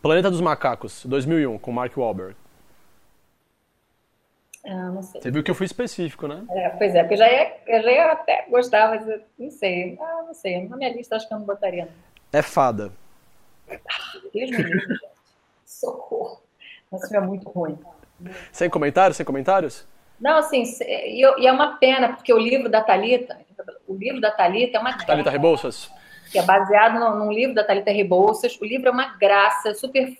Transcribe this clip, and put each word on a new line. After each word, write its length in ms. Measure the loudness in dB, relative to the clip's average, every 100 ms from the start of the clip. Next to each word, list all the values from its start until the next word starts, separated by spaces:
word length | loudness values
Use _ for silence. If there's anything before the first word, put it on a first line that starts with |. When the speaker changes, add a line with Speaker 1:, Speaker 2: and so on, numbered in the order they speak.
Speaker 1:
Planeta 260 | 2 2 2
dos 120 | 0
Macacos, 640 | -2 0 -2 -4 -10 -14 -4
dois 180 | -4
mil 140 | 0 0
e 80 | 0
um, 100 | -4
com 140 | -8
Mark 260 | -6 -6 -4
Wahlberg. 380 | -4 -4 -10 -18 _ _ _ _ _ _ _ _ _ _ _ _ _ _ _ _ _ _ _ _ _ -20 -14
Speaker 2:
Ah, 240 | -10 -10
não 120 | -10
sei. 180 | -12 -12
Speaker 1:
Você 100 | -6
viu 140 | -4
que 80 | -4
eu 20 |
fui 120 | -4 -6
específico, 600 | -6 -8 -6 -8 -8 -12
né? 160 | -12 -10
Speaker 2:
É, 200 | -6 -6
pois 220 | 0 2 4
é, 60 |
porque 100 | 2
eu 40 | 6
já 120 | 6
ia, 260 | 6 0 -4
eu 180 | 0 2
já 80 | 4
ia 200 | 4 4
até 340 | 2 0 -2 2
gostar, 380 | 0 4 4 4
mas 180 | 2 -6
eu 140 | -10 _ _
não 140 | -16
sei. 440 | -6 -4 -4 -6 -10
Ah, 240 | -8 -8 -10
não 80 |
sei, 320 | -10 -8 -6 -8
na 100 | -8
minha 160 | -8
lista 220 | -8 -8
acho 140 | -8 -6
que 40 |
eu 60 | -10
não 80 | -8
botaria, 380 | -6 -6 -6
não. 80 | -12 -16 _ _ _
Speaker 1:
É 100 | -2
fada. 480 | 0 0 0 0 -8 -14 -20 -20 _ _ -20 _ -20
Speaker 2:
Ah, 480 | -20 -12 -12 -12 -18 -10
Deus 160 | -8 -4
me 60 | -4
livre, 240 | -2 -4
gente. 200 | -4 -8 -10 _ _ _ _ _
Socorro. 760 | _ -12 -10 -10 -8 -8 -8 -14 _ _ -20 -20 _
Esse 160 | -14 -4
filme 160 | -2
é 40 | -2
muito 200 | -8 -8
ruim. 300 | -6 -6 -8 -16 -20 _ _ -18 -18 -18
Speaker 1:
Sem 180 | -4 -2
comentários, 480 | 0 0 4 4 2
sem 80 |
comentários? 600 | -6 -4 0 0 0 -10 -20 _ _ _
Speaker 2:
Não, 180 | 2 2
assim, 260 | 2 -2
se-, 200 | -2 -6
e 400 | -8 -6 -6 4
eu, 140 | 4 6
e 80 | 4
é 60 |
uma 240 | 6 0 4
pena, 380 | 4 4 0
porque 180 | -2 2
o 60 | 4
livro 300 | 4 0 2
da 140 | 0
Thalita, 560 | 4 2 2 0 -2 -16 _ -18 -18 -18 -14
o 80 |
livro 260 | -8 -8 -2
da 100 | -2
Thalita 460 | 2 2 2 0 0
é 40 |
uma 120 | -2
Speaker 1:
Thalita 220 | -6 -2
Speaker 2:
graça. 160 | 0 0
Speaker 1:
Rebouças? 600 | 2 2 2 -2 -10 -18 -20 -20 -20 -4
Speaker 2:
Que 80 | 0
é 40 |
baseado 580 | 4 4 6 6 6 4
no, 240 | -2 0
num 80 | -2
livro 220 | -2 0
da 100 | 0
Thalita 260 | 0 0 0
Rebouças. 680 | -2 2 4 4 2 -4 -6
O 40 |
livro 240 | -8 0 0
é 20 |
uma 240 | 0 -4 0
graça, 540 | 4 6 4 2 -4
é 40 |
super 420 | -6 -2 -2 -2